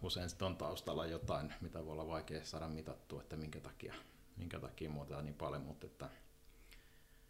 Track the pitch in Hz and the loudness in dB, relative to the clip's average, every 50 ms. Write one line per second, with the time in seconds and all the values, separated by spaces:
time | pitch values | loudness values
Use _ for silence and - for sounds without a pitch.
0 | - 90 - 90 90 85 - - 98 92 87 - - 73 - - - - 76 78 | 2 4 4 4 4 2 2 4 4 4 6 4 4 2 2 2 2 4 4 4
1 | 82 82 82 78 - - 85 73 76 76 - - - 85 - 85 78 78 76 78 | 4 4 2 2 4 4 6 6 4 2 0 -2 -4 -2 -2 -2 -2 0 0 0
2 | 78 80 82 78 - - 76 76 76 - - 78 - 80 78 78 78 76 69 - | 2 2 2 2 2 0 -2 -2 -2 -2 -2 0 0 0 0 0 0 -2 -4 -6
3 | - - 73 71 - - 80 78 78 78 76 76 - 76 - - - 82 - - | -4 -4 -4 -4 -4 -2 -2 -2 0 -2 -2 -4 -6 -6 -8 -6 -6 -4 -4 -6
4 | - - - - - - - 98 92 82 - - - - - - 82 78 76 73 | -8 -12 -16 -18 -18 -10 -4 -2 -2 0 0 0 -2 -4 -2 -2 0 2 2 0
5 | 71 71 71 71 76 73 73 - 82 69 71 73 67 69 73 - - - - - | 0 0 0 0 0 0 0 2 2 2 2 2 0 -2 -4 -4 -6 -8 -6 -6
6 | 71 69 - - - - - - - - - - - - - - - - - - | -6 -6 -6 -10 -14 -16 -18 -18 -18 -16 -16 -16 -14 -14 -14 -14 -14 -16 -18 -18
7 | - - - - - - | -18 -18 -20 -20 -20 -20